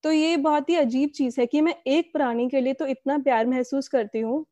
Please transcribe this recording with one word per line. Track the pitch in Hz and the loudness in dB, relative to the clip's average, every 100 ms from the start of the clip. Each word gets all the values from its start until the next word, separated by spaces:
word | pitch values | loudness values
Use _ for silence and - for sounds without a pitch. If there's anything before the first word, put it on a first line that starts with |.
तो | 302 | 2
ये | 311 311 330 | 2 2 2
बहुत | 294 294 285 | 2 0 0
ही | 339 | 0
अजीब | 269 254 294 | 2 0 -2
चीज | - 262 233 | 0 -2 0
है | 240 | 0
कि | 294 | 2
मैं | 311 - - | 0 -2 0
एक | 294 330 | 0 0
प्राणी | 311 240 233 247 | -2 -2 0 0
के | 269 | 0
लिए | 254 | 0
तो | 269 294 | -2 -4
इतना | 262 269 294 | -4 -2 0
प्यार | 269 233 226 | 2 2 2
महसूस | 254 247 277 269 | 0 -2 -4 -2
करती | 262 214 220 | -2 -2 -4
हूँ | 226 277 311 | -4 -4 -6